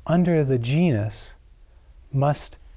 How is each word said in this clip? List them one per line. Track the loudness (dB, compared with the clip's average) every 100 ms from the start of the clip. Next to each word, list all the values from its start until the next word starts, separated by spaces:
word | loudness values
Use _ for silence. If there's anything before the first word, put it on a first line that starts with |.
| -2
under | 0 2 2
the | 2 0
genus | 0 2 2 0 -2 -8 -14 -18 -20 -20 -20 -20 -20 -20 -6
must | -2 0 -2 -6 -16 -20